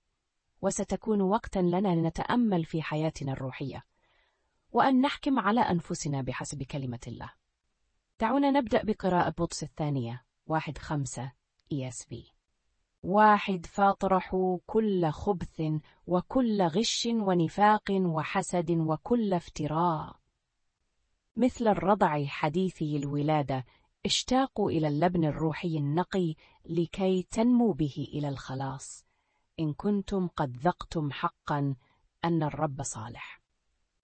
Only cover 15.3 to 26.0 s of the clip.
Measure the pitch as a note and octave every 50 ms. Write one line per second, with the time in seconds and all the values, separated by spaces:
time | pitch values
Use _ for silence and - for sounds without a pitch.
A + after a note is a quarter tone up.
15.3 | G3+ E3 - - _ - D#3+ D#3 D#3 D3+ - - _ _ - - F3 F3+ F3 -
16.3 | - C4+ B3+ A3+ G#3+ G3 F#3 E3 D3 G3+ A#3 - - - - A#3 A#3 A3+ G#3 F#3+
17.3 | F3+ F3 E3 D#3+ - - G3+ G#3 G#3+ G#3 - - G3 F#3+ F#3 F3 D#3 D#3 D3+ -
18.3 | - G3 F3+ - - F3 E3+ F3 E3+ E3 D#3+ D#3 D#3 D3+ - - A#3+ A#3+ A3 G3+
19.3 | F#3 F3 - - - - D3 C#3+ D3+ E3 F3+ F3 D#3+ D3+ - - - _ _ _
20.3 | _ _ _ _ _ _ _ _ _ _ _ _ _ _ _ _ _ _ _ _
21.3 | - A3 A#3+ B3+ - - A#3+ A3 G3 - - F#3 G#3+ F#3+ G#3+ E3+ D3+ D3+ C#3+ C#3
22.3 | - - - D#3 D3 F#3 F#3+ F#3 - - E3 D3 D3 D3 C#3 C#3+ D3 D3 C#3+ D#3
23.3 | D#3 D3+ C#3 A#2+ - C3 C3 _ _ _ _ _ _ _ - G3+ - - - -
24.3 | B3+ B3+ C4+ - - - G3+ - - E3 D#3 D3+ C#3+ D3 E3 F#3 F3+ F3 D#3+ D3+
25.3 | C3 C3 D#3+ D#3+ C#3+ - - F3 D#3+ D3+ C#3+ C#3+ D3 E3+